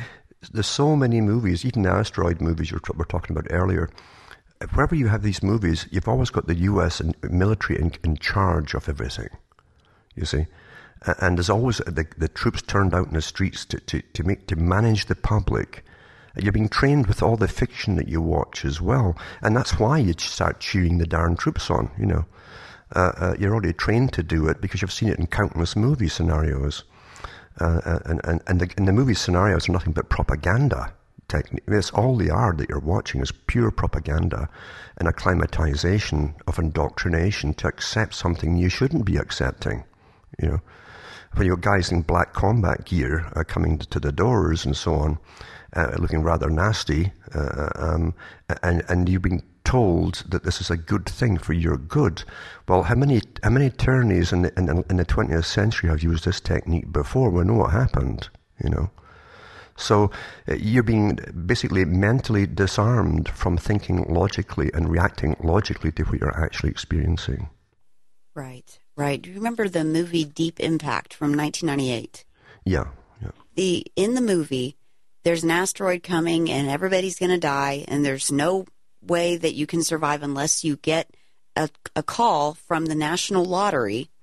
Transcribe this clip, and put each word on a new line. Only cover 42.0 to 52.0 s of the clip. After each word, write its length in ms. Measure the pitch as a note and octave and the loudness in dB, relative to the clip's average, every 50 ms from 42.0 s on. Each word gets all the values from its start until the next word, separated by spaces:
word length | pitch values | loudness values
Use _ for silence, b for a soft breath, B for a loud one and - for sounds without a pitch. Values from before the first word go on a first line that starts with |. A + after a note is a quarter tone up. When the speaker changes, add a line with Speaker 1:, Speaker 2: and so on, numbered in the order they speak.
| D#2+ | 2
Speaker 1:
black 300 | - E2 F2 E2+ - - | 2 2 2 2 0 0
combat 520 | G2+ F#2+ G2 A#2 A#2 F#2 E2 - - - | 0 2 2 2 2 2 2 0 -2 -2
gear, 400 | - F2+ E2 B1+ B1+ D2+ D#2+ E2 - - | -2 0 0 0 0 0 -2 -4 -4 -4
uh, 80 | E2 D#2+ | -6 -4
coming 360 | - E2+ F2 E2 D#2+ D#2 D#2 | -4 -2 0 0 0 0 -2
to 200 | - - - C#2+ | -2 -4 -6 -4
the 120 | - C#2+ | -2 -2
doors 540 | C#2+ D2 G2 B2 B2 G2 E2 D#2+ D#2+ D#2+ - | 0 0 2 2 4 4 2 2 0 0 0
and 120 | C#2 C#2+ | -2 -2
so 160 | - - E2+ D#2 | -2 0 0 0
on, 240 | D2 D2+ D#2 D#2+ - B B B B B B B B B B B | 0 0 0 -2 -4 B B B B B B B B B B B
uh, 200 | E2+ D#2+ A#1 - | -2 -2 -2 -2
looking 240 | F2 E2 - D#2+ D#2+ | -2 -2 0 0 0
rather 300 | D#2 E2 E2 D2 C#2+ D2+ | 2 2 2 2 2 0
nasty, 600 | D#2+ E2 F#2 A2 G#2+ - - - D2 D#2+ F2 F#2+ - - - - - | 2 2 2 2 0 0 -2 0 0 0 0 0 -2 -8 -14 -8 -6
uh, 360 | D2+ D2 - - - D2+ D#2 - | -4 -4 -4 -4 -4 -4 -4 -4
um, 380 | - D#2 D#2+ D#2+ E2 E2 E2 E2+ B B B B B B - E2+ - | -4 -2 -2 0 0 0 -2 -4 B B B B B B -8 -6 -2
and, 220 | - F2 F2 E2 - | 0 0 0 0 0
and 220 | - F2 F2+ F2+ F2 | 0 0 2 2 2
you've 140 | F#2 F#2 F#2 | 2 2 0
been 180 | F2+ F2+ E2 - - _ _ - | 0 -2 -4 -6 -8 _ _ 0
told 600 | - C3 B2+ A2+ F#2 E2+ E2+ F2 F2 F2 - - | 2 2 4 4 4 4 2 2 0 -4 -6 -6
that 160 | - F#2 F2 - | -6 -6 -4 -2
this 160 | F2 - - | -4 -4 -4
is 100 | F#2 - | -4 -4
a 80 | F2 | -4
good 300 | E2 D#2+ - G#2 F#2+ F2 | -4 -2 -2 -2 -2 -2
thing 300 | - - - B2+ A2+ F#2+ | -4 -4 -2 0 0 0
for 160 | D2+ - - E2 | 0 -2 -2 -2
your 240 | E2+ E2 E2 D2+ | 0 0 0 0
good. 460 | B1+ C2+ D#2 - D3+ | -2 -4 -2 0 2